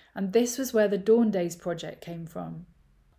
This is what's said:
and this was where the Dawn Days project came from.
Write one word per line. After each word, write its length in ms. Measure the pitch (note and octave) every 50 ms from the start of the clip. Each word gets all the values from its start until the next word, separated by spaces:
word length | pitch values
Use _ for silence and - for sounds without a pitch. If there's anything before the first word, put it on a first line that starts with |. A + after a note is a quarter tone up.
| _ _ -
and 180 | F#3+ G3 F#3+ F#3+
this 240 | A3+ A#3+ A#3+ B3
was 160 | - C4+ B3 -
where 140 | A3 G#3+
the 100 | G3+ G3+
Dawn 320 | G3 F#3+ - A3 A#3 A#3 G#3+
Days 260 | G3 F#3 F3 E3+ E3
project 460 | - - F3+ F3 E3 - D#3 D#3+ -
came 240 | - F3 E3+ E3 E3+
from. 400 | E3 - - E3+ E3 E3 E3 F3+ - _ _ _ _ _ _ _ _ _